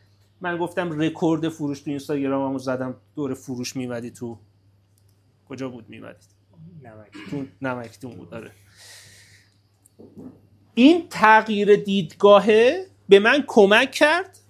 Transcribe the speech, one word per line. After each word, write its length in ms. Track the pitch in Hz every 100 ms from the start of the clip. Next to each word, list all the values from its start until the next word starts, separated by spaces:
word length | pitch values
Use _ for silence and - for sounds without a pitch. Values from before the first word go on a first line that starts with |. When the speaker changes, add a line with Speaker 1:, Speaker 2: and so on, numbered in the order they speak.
| _ _ _ _
Speaker 1:
من 160 | 180 170
گفتم 440 | 170 185 175 151
رکورد 480 | 156 160 165 160 156
فروش 320 | - 147 139
تو 80 | 156
اینستاگراممو 720 | 143 139 147 139 135 135 135
زدم، 360 | 127 127 131 127 _ -
دوره 200 | 139 131
فروش 400 | - 123 123 135
می‌مدی 360 | 123 120 120
تو 280 | - 120 107 _ _ _ _ _ _ _ _ _ _ _
کجا 200 | 127 131
بود 200 | 123 104
می‌مدید؟ 400 | 113 110 - _ _ _ _ - 165
Speaker 2:
نمکدون. 400 | 120 107 107 - -
Speaker 1:
تو 380 | 143 131 _ 135
نمکدون 440 | 123 113 - 127
بود، 220 | 110 -
آره. 180 | 113 110 _ _ _ - - - _ _ _ _ _ _ _ _ _ - - - - _ _ _
این 340 | - 269 349 330
تغییر 640 | - 220 220 220 208 202 208
دیدگاهه 1120 | 202 196 156 - 202 202 196 214 240 359 381 _ -
به 100 | 196
من 240 | 220 285 269
کمک 440 | 233 196 214 262
کرد، 480 | - 302 339 381 _ _